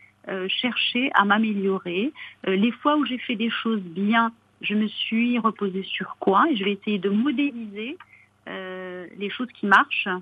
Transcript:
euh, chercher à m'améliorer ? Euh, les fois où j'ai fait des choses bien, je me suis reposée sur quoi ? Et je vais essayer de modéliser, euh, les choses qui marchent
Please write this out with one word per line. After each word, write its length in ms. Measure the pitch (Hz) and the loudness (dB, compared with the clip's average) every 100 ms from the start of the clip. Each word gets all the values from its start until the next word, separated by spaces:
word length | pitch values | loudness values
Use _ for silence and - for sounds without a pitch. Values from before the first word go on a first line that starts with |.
| - _ - | -20 _ -8
euh, 200 | 190 190 | -6 -4
chercher 640 | - 247 226 - 240 269 | -2 -2 -2 -2 0 2
à 100 | - | 4
m'améliorer ? 880 | 202 208 220 202 196 190 180 175 254 - - - - | 4 4 2 0 0 0 -2 -2 -2 -6 -14 -8 -2
Euh, 80 | 190 | 2
les 160 | 233 | 2
fois 260 | 233 302 302 | 2 2 2
où 80 | 240 | 0
j'ai 140 | 247 | -4
fait 160 | - 214 | -4 -2
des 140 | 233 | -2
choses 320 | - 233 220 | -2 -2 -2
bien, 520 | 180 165 202 226 226 233 _ _ | -2 -2 2 4 2 -2 _ _
je 120 | - | -4
me 140 | 208 208 | 0 -2
suis 500 | - - 226 240 240 | -4 -2 0 2 2
reposée 440 | 214 208 202 185 | 0 0 -2 -4
sur 340 | 185 - - - | -6 -8 -8 -2
quoi ? 260 | - 190 311 | 2 4 4
Et 80 | 233 | 2
je 60 | 196 | 0
vais 80 | |
essayer 260 | 202 - 208 | -2 -2 0
de 100 | 196 | 2
modéliser, 880 | 202 269 254 285 233 220 202 226 349 - - _ _ - | 2 2 2 0 -2 -10 -10 -10 -10 -16 -20 _ _ -12
euh, 560 | 190 185 185 185 180 175 - | -10 -10 -10 -10 -12 -12 -8
les 120 | 202 | -6
choses 200 | - 247 | -6 -8
qui 120 | - 202 | -4 4
marchent 440 | 190 - - 208 185 | 6 6 0 -2 -4